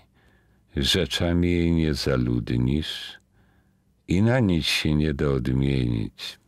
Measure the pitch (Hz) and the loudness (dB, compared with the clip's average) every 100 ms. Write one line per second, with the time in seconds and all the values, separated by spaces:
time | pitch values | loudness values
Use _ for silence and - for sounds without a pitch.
0 | - _ _ _ _ _ _ 76 67 92 | -12 _ _ _ _ _ _ -4 -2 0
1 | 78 - 87 87 87 87 85 82 78 71 | -2 -2 0 2 2 2 2 2 2 0
2 | 71 64 60 60 57 60 62 76 - - | 0 0 0 -2 -2 -2 0 -2 -4 -10
3 | - - _ _ _ _ _ _ _ _ | -14 -18 _ _ _ _ _ _ _ _
4 | - 90 113 131 101 82 - - 78 76 | -2 2 2 2 2 2 0 -2 0 2
5 | 78 69 73 67 64 65 67 65 60 57 | 0 0 0 0 0 0 0 0 0 -2
6 | 53 - - - | -6 -10 -16 -18